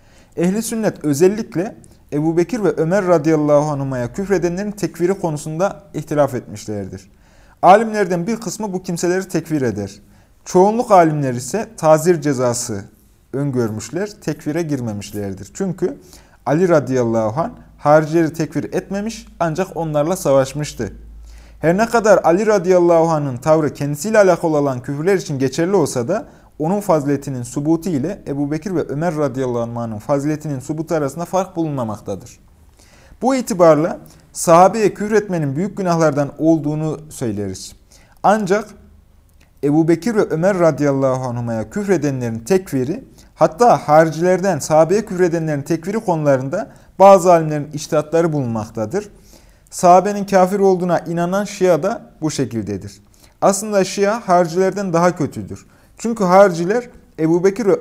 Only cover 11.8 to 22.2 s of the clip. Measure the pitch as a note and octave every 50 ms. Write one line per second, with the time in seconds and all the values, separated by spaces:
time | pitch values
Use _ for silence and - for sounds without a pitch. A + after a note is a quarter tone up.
11.8 | - D#3 D#3 D#3 D3 F3 F3+ D#3+ C#3+ D3 C#3+ B2 B2+ B2 A#2+ A#2+ - - A2 G2
12.8 | G2 - - _ _ _ _ _ _ _ - C3+ C#3+ C#3+ B2+ B2+ A#2 A2 G#2+ G#2+
13.8 | - - - F3 G3+ G#3 - - - - D3+ D3+ - D3+ D3 E3 F3 D3+ D3 B2+
14.8 | A#2+ A2+ G#2 G2+ G2 - - G#2 G2+ G2 F#2+ F#2 G2+ - - - G3 F#3+ D#3+ -
15.8 | - G#3 C#4+ - - - - - - _ _ _ _ - C#3+ D#3+ F#3 F3 F3 D3+
16.8 | B2+ A#2+ C3 B2+ A#2+ A#2 A2+ A2+ A2 G#2+ G#2+ D3 E3+ A#3 B3 - - - - -
17.8 | - D3 D3 D#3 D#3 D3 D#3 E3+ E3 D3+ D#3+ - D#3+ - - D3 - - - F3
18.8 | F3+ - G3 G3+ G3+ A3+ A3+ - - - - - E3+ E3 D#3 E3+ F#3 F#3 - E3+
19.8 | E3 D#3+ D3+ D3 D3 D#3+ F#3 F3+ - D#3 C3+ C3+ B2+ - - D3 D3 C#3+ - -
20.8 | A#2+ F#2+ - - - - - - - - - - - - - - - D#3 E3+ G3
21.8 | A3+ A3+ A#3 A#3 G3 A3 G3 E3+